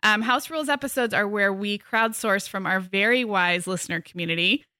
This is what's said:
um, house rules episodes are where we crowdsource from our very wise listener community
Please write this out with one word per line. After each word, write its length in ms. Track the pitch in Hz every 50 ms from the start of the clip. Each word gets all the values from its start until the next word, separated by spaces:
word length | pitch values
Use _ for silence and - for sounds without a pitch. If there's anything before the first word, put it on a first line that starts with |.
| -
um, 160 | 214 214 214
house 280 | 220 226 254 269 294 -
rules 180 | 330 311 302 269
episodes 460 | 285 277 - 277 - - 247 233 208
are 140 | - 208 202
where 260 | 208 208 202 196 196
we 240 | 190 202 208 202 202
crowdsource 720 | - - - 220 226 226 220 - - 226 196 202 196 -
from 180 | - 196 190
our 160 | 180 185 190
very 420 | 190 180 190 196 202 220 240 254 254
wise 440 | 220 208 190 180 175 175 180 175 -
listener 340 | 185 175 - - 175 170
community 640 | - - - 175 170 165 165 165 170 185 214 294 - _ _ _